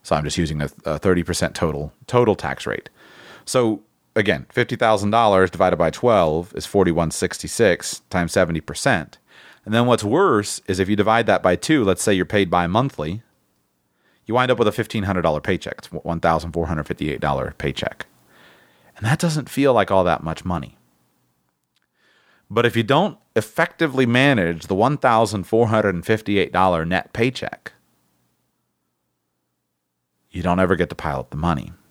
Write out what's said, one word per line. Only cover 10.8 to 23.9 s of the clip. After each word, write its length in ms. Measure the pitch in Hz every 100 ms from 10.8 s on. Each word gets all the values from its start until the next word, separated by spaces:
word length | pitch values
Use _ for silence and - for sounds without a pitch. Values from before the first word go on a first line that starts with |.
| 95
you 60 |
divide 320 | 104 104 113 107
that 160 | 92
by 140 | 92 90
two, 260 | - 156
let's 220 | 98 90
say 100 | -
you're 100 | 95
paid 260 | 87 104 92
bi-monthly, 720 | 87 87 104 135 - 76 107 _ _ _ _ _ _ _ _ _ _ -
you 80 |
wind 180 | 117 127
up 80 | 120
with 80 | 107
a 40 |
fifteen 300 | 113 110 113
hundred 200 | 95 92
dollar 180 | 82 76
paycheck. 340 | - 87 - -
It's 120 | -
one 300 | 82 - 85
thousand 320 | 82 82 82
four 160 | 85 80
hundred 160 | 78
fifty-eight 360 | 73 - 76 67
dollar 360 | 73 67 65 -
paycheck. 480 | 71 65 - - - _ _ _ - _ _ _ _ -
And 80 |
that 140 | 110 156
doesn't 320 | 175 151 117
feel 240 | - 139
like 160 | 117 95
all 140 | 95
that 180 | 87 80
much 220 | 80 80
money. 340 | 92 85 62 _ _ _ _ _ _ _ _ _ _ _ _ _ _ _ _ _ _
But 160 | 107
if 120 | 120 117
you 80 |
don't 340 | 110 143 196 - _
effectively 720 | - - - 170 - 160